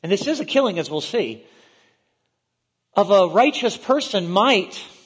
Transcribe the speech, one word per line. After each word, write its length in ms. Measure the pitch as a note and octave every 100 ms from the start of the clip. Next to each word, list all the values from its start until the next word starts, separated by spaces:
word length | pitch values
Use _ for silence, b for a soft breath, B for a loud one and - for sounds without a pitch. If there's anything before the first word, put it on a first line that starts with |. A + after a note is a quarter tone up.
and 80 | E3
this 160 | G3 C#4
is 140 | D4+
a 40 | D4+
killing 340 | C4+ B3+ E3+
as 100 | C#3
we'll 100 | D3+
see, 460 | D3 A#3+ C3 A2+ b b b b b b b _ _ _ _ _ _ _ _
of 160 | - F#3+
a 180 | G3+ F3+
righteous 500 | E3+ C4+ - B3 -
person 520 | - C#4 C#4+ G3+ E3+
might 540 | F#3 A#3+ A3+ - - - -